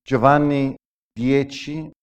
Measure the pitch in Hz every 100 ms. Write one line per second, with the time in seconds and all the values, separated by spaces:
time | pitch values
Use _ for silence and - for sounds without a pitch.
0 | - 131 127 147 147 143 135 - _ _
1 | _ - 123 139 139 - - 151 156 -